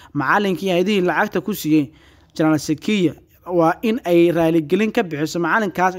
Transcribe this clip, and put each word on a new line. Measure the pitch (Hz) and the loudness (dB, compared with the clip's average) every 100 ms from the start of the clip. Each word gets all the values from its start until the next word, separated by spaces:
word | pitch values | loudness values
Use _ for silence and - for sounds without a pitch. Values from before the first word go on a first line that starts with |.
| - | -10
macallinkii | 143 135 190 202 170 190 | -4 0 2 0 -2 -2
haydihii | 175 185 208 | 0 2 0
lacagta | 180 156 214 185 | 0 0 -2 -2
ku | 214 | -4
siiyey. | 202 151 156 135 - - _ _ | -6 0 0 0 -6 -20 _ _
Janaal | - 156 151 | -2 0 0
Sakiya | - 151 - 214 165 - _ _ - | -2 -4 -2 0 0 -4 _ _ -4
waa | 175 165 170 | 0 2 0
in | 233 233 | -2 -2
ay | - 170 170 | 2 4 4
raaligelin | 165 165 165 143 190 214 | 2 2 0 0 0 0
ka | 240 | -2
bixiso | 185 143 151 175 | -4 -4 -4 -2
macallinkaas | 165 202 208 170 185 | 0 0 -2 0 -2